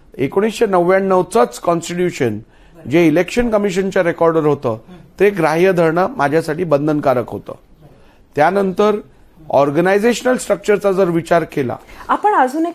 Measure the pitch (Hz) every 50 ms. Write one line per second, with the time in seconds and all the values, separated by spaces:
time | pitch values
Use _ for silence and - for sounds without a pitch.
0 | - - - - 127 135 - 196 202 226 208 - 233 208 190 180 175 175 190 190
1 | 196 190 185 185 175 175 - 233 240 - - - - - 170 170 160 - 175 175
2 | 180 175 170 - 143 117 107 104 117 - _ - - - - - - 113 131 170
3 | 175 160 151 170 180 - - 247 240 240 220 208 202 208 170 190 190 196 185 196
4 | 180 170 160 - 165 165 160 160 147 151 143 139 139 123 110 110 - - - -
5 | - - - - 190 208 202 196 160 147 156 165 180 190 185 175 170 160 156 175
6 | 185 214 277 - 139 143 143 165 160 160 151 160 185 165 147 139 147 156 151 147
7 | 139 143 127 123 110 - - 98 - - - - _ _ - - - - - -
8 | - - _ _ _ _ - 143 147 170 185 202 196 190 180 208 208 214 208 214
9 | - - _ _ - - _ - - - - 131 143 147 143 160 175 185 196 208
10 | 202 240 226 - - 247 254 220 - - 202 170 - - 208 196 196 202 190 180
11 | 196 175 170 165 156 - 180 170 160 151 - 156 135 120 113 - - - - -
12 | - - 262 - - 415 415 339 269 254 254 320 320 349 339